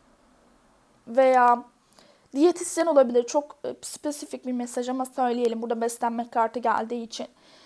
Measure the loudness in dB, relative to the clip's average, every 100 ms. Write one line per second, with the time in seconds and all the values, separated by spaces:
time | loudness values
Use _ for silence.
0 | _ _ _ _ _ _ _ _ _ _
1 | -4 2 4 6 6 4 0 _ _ _
2 | -20 _ _ 2 2 2 -4 -2 2 4
3 | 4 4 0 -2 -2 -8 -12 -10 -10 -8
4 | -6 -8 -8 -12 -6 -6 -6 -6 -4 -4
5 | -6 -2 -2 0 -2 -2 -4 -2 -4 -2
6 | -4 -4 -4 -2 -2 0 -2 0 -2 -6
7 | -8 -12 -14 _ _ -20